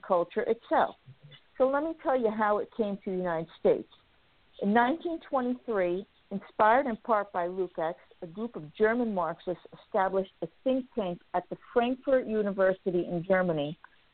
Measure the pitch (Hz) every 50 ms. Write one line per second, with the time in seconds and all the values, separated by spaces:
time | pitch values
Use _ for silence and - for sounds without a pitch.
0 | - - 196 175 170 170 - 220 - - 226 233 - - 320 269 196 - - _
1 | _ - - _ - - - - _ _ _ - 254 262 277 285 302 330 320 320
2 | - 320 262 262 233 214 214 220 214 208 208 202 - - - - 220 202 196 196
3 | - 208 185 180 180 180 165 160 165 - - - - 196 151 - - - _ _
4 | _ _ _ _ _ _ _ _ _ _ _ - - 202 208 233 240 247 311 330
5 | - 349 330 330 - - 294 262 247 247 254 247 - - 226 196 180 175 175 185
6 | 202 - _ _ _ _ 202 196 - - - - 220 214 226 262 277 262 226 -
7 | - - 226 208 202 202 - 185 170 175 180 190 185 175 - - 160 160 180 -
8 | - _ - _ - 170 160 208 226 233 - 196 156 147 - - 214 214 226 247
9 | 247 226 208 185 170 160 175 - - - 175 - _ - - - - _ - 214
10 | 185 190 185 190 190 190 _ _ - - - _ _ 262 254 269 254 - _ 247
11 | 202 180 175 - - _ - 180 - - - - - - - 247 233 240 262 254
12 | - 285 269 254 - - 220 214 208 202 190 190 190 190 190 - _ 196 175 175
13 | 170 - 180 175 165 190 190 185 185 175 160 156 143 147 170 - - _ _ _
14 | _ _